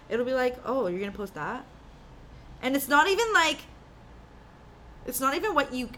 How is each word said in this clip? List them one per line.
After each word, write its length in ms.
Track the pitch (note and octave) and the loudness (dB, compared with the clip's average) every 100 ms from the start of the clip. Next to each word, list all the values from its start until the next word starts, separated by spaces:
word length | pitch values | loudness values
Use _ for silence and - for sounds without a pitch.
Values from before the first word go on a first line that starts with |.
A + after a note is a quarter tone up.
| - | -4
It'll 180 | A3+ B3 | -2 0
be 60 | |
like, 240 | C4 B3+ B3 | 0 0 -2
"Oh, 220 | - C4 F#3+ | -4 -2 0
you're 140 | F3 | -2
gonna 100 | G3+ | -6
post 240 | G3 G3 | -8 -10
that?" 300 | D#3 D#3 A#3+ - - - - - - - - - - | -8 -8 -8 -12 -20 -20 -20 -20 -20 -20 -20 -20 -8
And 160 | B3+ C#4 | -2 -2
it's 100 | C4+ | 4
not 200 | C#4+ F4 | 6 6
even, 240 | G4 A4+ | 4 4
like, 260 | G4 D#4+ D4 - - - - - - - - - - - - - - - | 4 4 0 -8 -20 -20 -20 -20 -20 -20 -20 -20 -20 -20 -20 -20 -14 -10
it's 120 | - | -2
not 160 | C4+ | 0
even 200 | D4+ G#4+ | 0 0
what 180 | D#4 C#4 | 0 0
you 140 | B3+ A#3+ | -2 -6